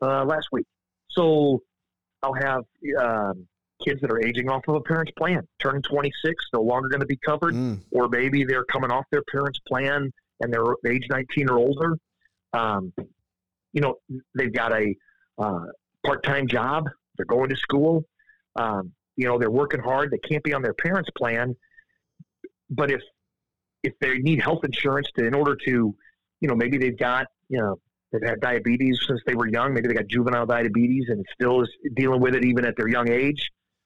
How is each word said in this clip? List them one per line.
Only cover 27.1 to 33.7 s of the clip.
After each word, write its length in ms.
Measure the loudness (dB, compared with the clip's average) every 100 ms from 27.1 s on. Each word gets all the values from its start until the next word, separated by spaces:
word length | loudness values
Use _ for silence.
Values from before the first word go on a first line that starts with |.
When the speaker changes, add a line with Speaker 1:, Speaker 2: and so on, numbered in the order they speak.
| 0 -2 _ -6
Speaker 1:
you 100 | -2
know, 200 | -2 -4 _ _ -8
they've 160 | -4 -2
had 120 | -2
diabetes 600 | 0 0 2 2 2 2 0
since 140 | -2 -2
they 80 | 0
were 120 | 0
young. 260 | 0 2
Maybe 160 | 0 0
they 40 |
got 140 | 0 0
juvenile 400 | 0 2 2 2
diabetes 640 | 2 2 2 4 2 0
and 140 | -4 -4
still 280 | -2 2 4
is 80 | 2 -4 -6 0
dealing 260 | 2 4
with 120 | 4
it 100 | 4
even 220 | 4 2 0
at 100 | 0
their 120 | 0
young 240 | 0 2
age. 400 | 2 2 -2 -6 _ _